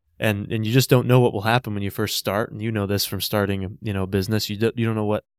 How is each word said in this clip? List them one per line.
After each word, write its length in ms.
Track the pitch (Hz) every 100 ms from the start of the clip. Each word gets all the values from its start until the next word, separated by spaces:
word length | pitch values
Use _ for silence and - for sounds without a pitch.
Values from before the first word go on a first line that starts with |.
| _ -
And, 320 | 113 101 -
and 140 | 110 107
you 60 |
just 160 | 131 -
don't 180 | 127 117
know 120 | 127
what 140 | 123
will 80 | 104
happen 320 | 110 123 113
when 100 | 104
you 60 | 98
first 260 | - 104 -
start. 340 | 107 98 113
And 100 | 107
you 100 | 113
know 140 | 110 98
this 200 | 101 -
from 160 | 95
starting, 560 | - 104 98 98 95 -
you 120 | 113
know, 120 | 98 95
business. 440 | 98 95 107 -
You 80 | 101
don't, 200 | 113 123
you 80 | 113
don't 100 | 110
know 100 | 104
what, 180 | 104 -